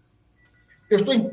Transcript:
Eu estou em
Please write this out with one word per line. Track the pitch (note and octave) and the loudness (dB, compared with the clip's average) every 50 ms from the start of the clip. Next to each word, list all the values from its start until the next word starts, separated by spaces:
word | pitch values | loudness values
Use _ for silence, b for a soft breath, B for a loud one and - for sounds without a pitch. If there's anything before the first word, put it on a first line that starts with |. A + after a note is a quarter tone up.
| _ _ _ _ _ _ _ _ _ _ _ _ _ _ _ _ _ - | _ _ _ _ _ _ _ _ _ _ _ _ _ _ _ _ _ 0
Eu | A3 | 0
estou | G3 G#3 - C4+ | 0 2 2 0
em | A#3 - - | -2 -2 -2